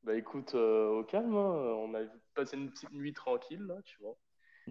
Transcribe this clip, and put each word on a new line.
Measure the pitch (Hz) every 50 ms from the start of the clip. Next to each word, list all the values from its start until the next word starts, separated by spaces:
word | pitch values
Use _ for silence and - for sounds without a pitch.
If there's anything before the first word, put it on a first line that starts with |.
| _
Bah | 113 110
écoute, | 113 110 - - 139 131 - -
euh, | 123 113 110 110 110 110 107 110 110
au | 113
calme, | - - 196 233 240 220
hein. | 202 202 196 180 160 135 120 113 110
On | 110 110 110
a | 110 110 110 110 - _ _ _
passé | - 139 131 - 139
une | 139 135
petite | 131 - - -
nuit | 147 143 143 147 143
tranquille, | - - 131 123 123 - - 156 180 202 190
là, | 175 196 -
tu | - - _
vois. | 208 104 - _ _ _ _ _ _ _ _ - _ -